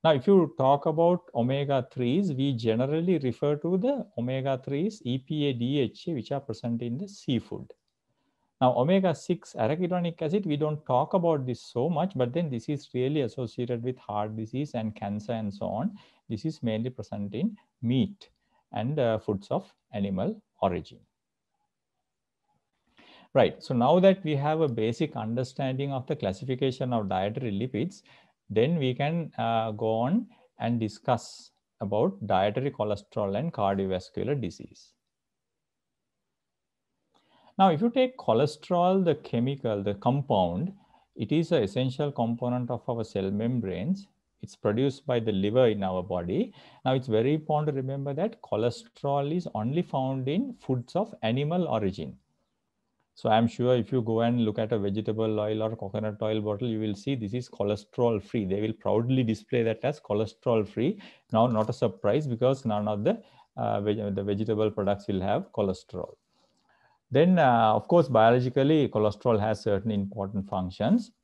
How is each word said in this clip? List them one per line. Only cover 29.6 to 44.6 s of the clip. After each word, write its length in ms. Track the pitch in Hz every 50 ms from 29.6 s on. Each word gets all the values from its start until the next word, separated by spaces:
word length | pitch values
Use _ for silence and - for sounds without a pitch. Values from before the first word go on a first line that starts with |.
| 113 113
go 300 | 107 107 113 110 110 110
on 260 | 120 135 185 240 - - - _ _ _ _ -
and 200 | 113 117 120 117
discuss 760 | 113 104 - - _ - - - - - - - - - _ _ _ _ _ _
about 460 | 113 98 110 107 127 190 190 196 -
dietary 460 | 98 101 92 98 107 104 131 131 143
cholesterol 680 | 127 - 107 107 101 98 - _ - 117 104 98 95 110
and 160 | 147 170 -
cardiovascular 840 | - 104 98 101 98 98 95 92 90 - - _ - 92 117 147 139
disease. 540 | 110 87 - - - - - - - _ _ _ _ _ _ _ _ _ _ _ _ _ _ _ _ _ _ _ _ _ _ _ _ _ _ _ _ _ _ _ _ _ _ _ _ _ _ _ _ _ _ _ _ _ _ _ _ _ _ _ _ - _
Now, 120 | - 190 190
if 140 | 165 147
you 80 | 220 240
take 260 | - 262 254 254 254
cholesterol, 880 | - - - 110 113 143 139 - - - - 185 175 175 180 190 196 185
the 120 | 170 147
chemical, 640 | - - - - 117 120 135 143 139 - 117 107 101
the 120 | 98 104 101
compound, 760 | 98 - 123 131 143 135 - 113 98 92 85 87 95 151 190 - - - _ _ _ _ _ _
it 160 | - - -
is 220 | 143 160 165 160
an 100 | 175 143
essential 480 | 107 98 - 131 131 131 131 - 151 147
component 600 | 143 - 117 113 117 117 123 123 123 123 123 120
of 180 | 127 113 _ -
our 160 | 120 117 110
cell 260 | - - 101 95 95
membranes. 800 | 98 101 113 120 131 120 104 95 90 85 95 165 196 196 - _ _ _ _ _ _ _
It's 160 | - - -
produced 500 | _